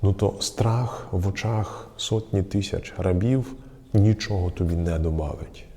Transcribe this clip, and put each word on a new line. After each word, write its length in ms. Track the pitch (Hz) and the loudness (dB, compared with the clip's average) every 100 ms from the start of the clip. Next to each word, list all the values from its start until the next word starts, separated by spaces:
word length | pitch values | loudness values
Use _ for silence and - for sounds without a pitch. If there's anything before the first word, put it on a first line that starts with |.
ну, 100 | 101 | 4
то 220 | 98 101 - | 4 2 0
страх 680 | - - 117 113 123 - - | -6 0 2 2 0 -4 -4
в 160 | 95 95 | -2 0
очах 600 | 95 110 113 104 - - - | -2 -2 0 -2 -6 -14 -10
сотні 460 | - 113 107 101 | -2 -2 0 0
тисяч 520 | 98 101 98 90 - - | 2 0 -2 -4 -6 -4
рабів 560 | 92 90 110 131 123 - - - - | 0 2 4 2 0 -8 -16 -20 0
нічого 580 | 110 104 107 - 101 90 | 4 6 4 0 -2 -2
тобі 260 | - 87 85 | 0 0 2
не 220 | 85 82 | 0 2
добавить. 680 | 80 80 76 - - - - | 0 0 -2 -6 -10 -14 -18